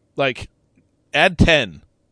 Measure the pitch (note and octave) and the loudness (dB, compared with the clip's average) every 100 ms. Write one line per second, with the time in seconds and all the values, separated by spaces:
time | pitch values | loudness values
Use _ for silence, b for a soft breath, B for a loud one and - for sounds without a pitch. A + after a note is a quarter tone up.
0 | _ - C#3 B2 - _ _ _ _ _ | _ -6 -6 -6 -14 _ _ _ _ _
1 | _ C#3+ F3+ F3 - D#3 A2 D2 - _ | _ -2 0 2 2 2 0 -10 -20 _
2 | _ | _